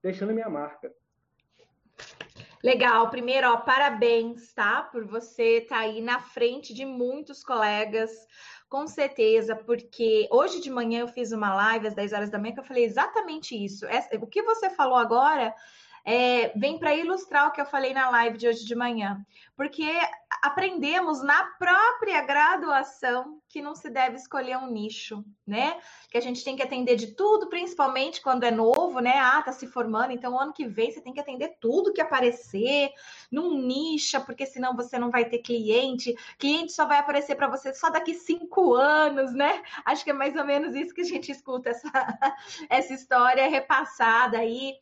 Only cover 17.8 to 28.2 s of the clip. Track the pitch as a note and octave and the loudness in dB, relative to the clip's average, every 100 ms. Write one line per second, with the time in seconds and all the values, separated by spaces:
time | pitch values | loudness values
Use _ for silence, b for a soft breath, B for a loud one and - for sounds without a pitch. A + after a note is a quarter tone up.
17.8 | C4 C4+ C4 A#3 A#3 G#3+ A#3 A3+ A3 A#3+ | 0 0 2 4 2 2 0 0 -4 -4
18.8 | A#3+ A3+ G3+ G3+ G3+ b b - D4 - | -2 -2 -4 -6 -12 b b -8 -6 -4
19.8 | D#4 E4+ - - _ - E4 D#4 F#4+ F4+ | -2 0 -2 -4 _ -2 0 0 -2 -2
20.8 | C#4+ F4 E4+ C#4+ C#4 D#4 F#4+ - F4+ F#4 | -2 0 0 -2 2 2 2 -2 2 4
21.8 | A4+ A#4+ G#4+ D#4+ C#4+ C#4+ D#4 F#4+ D#4+ C#4 | 4 2 -2 -2 0 4 4 4 2 0
22.8 | B3+ - B3+ B3 C#4 D4+ _ D#4 D4 D#4+ | 0 -6 -2 -2 -4 -16 _ -12 -12 -12
23.8 | D4+ A#3+ B3+ B3 - C#4+ B3+ B3+ C4 A3 | -8 -2 -2 -2 -8 -6 -4 -6 -6 -8
24.8 | G#3+ - - G#3+ - _ - G#3 C#4+ E4+ | -8 -10 -12 -12 -14 _ -6 -2 -2 -4
25.8 | B B B A#3+ B3 B3 C4+ C4+ B3+ B3+ | B B B -4 -2 -6 -6 -6 -4 -2
26.8 | B3 A#3 A3 - G4+ G#4+ - F4 F4+ - | 0 0 0 0 2 2 2 -6 -8 0
27.8 | C#4 C4 C4+ - | 0 0 -4 -4